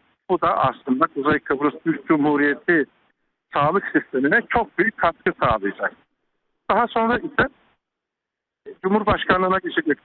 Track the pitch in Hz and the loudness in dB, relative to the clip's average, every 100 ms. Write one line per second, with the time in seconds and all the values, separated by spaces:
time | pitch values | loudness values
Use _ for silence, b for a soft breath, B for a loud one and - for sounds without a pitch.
0 | _ _ - 175 170 - 135 - - 131 | _ _ -4 -2 0 0 0 -2 -2 0
1 | 165 143 143 151 - 135 131 151 165 151 | 0 -2 0 0 -2 -2 -2 -2 -4 -2
2 | - 156 147 143 147 143 - 165 131 _ | 0 2 2 2 0 0 0 0 0 _
3 | _ _ _ _ _ 151 147 196 - 151 | _ _ _ _ _ -2 0 0 -2 -4
4 | - 131 139 226 - 240 - - 214 - | -2 -2 0 0 0 -4 -2 -2 -2 0
5 | 170 - 180 - 135 110 98 - 98 - | -2 -2 -4 -2 0 0 -2 -6 -8 -10
6 | _ _ _ _ _ _ - 208 233 233 | _ _ _ _ _ _ -2 0 0 0
7 | 226 240 330 - 262 _ _ _ _ _ | 0 -2 -4 -4 -4 _ _ _ _ _
8 | _ _ _ _ _ _ - - 190 214 | _ _ _ _ _ _ -20 -8 -2 0
9 | 208 175 143 185 185 190 349 170 156 139 | 0 0 2 2 2 0 -2 -4 -2 -2